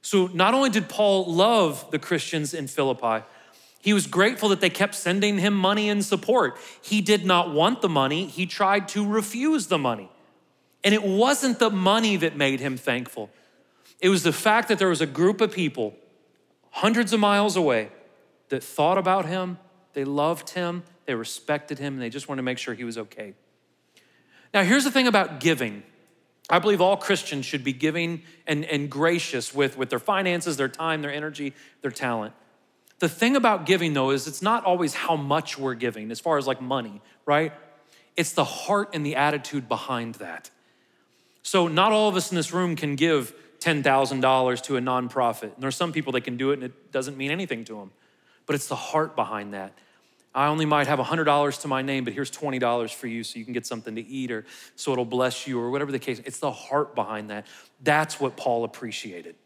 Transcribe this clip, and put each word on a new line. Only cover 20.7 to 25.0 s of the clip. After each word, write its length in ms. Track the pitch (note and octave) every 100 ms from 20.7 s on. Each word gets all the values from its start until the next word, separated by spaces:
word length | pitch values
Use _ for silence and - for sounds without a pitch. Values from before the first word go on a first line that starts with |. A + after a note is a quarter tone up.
| F3 F3 _ -
they 100 | A#2+
respected 640 | A2+ - - D3 D3+ C#3
him, 140 | C#3+
and 80 | C3+
they 80 | A#2+
just 180 | C3 -
wanted 120 | C3+
to 40 |
make 160 | C3 B2
sure 160 | - A#2
he 80 |
was 160 | A#2+ A2+
okay. 340 | G#2 - G#2 G2 _ _ _ _ _ _ _ _ _ _ _
Now, 100 | G3+
here's 200 | F#3 C4
the 80 | C#4
thing 160 | C4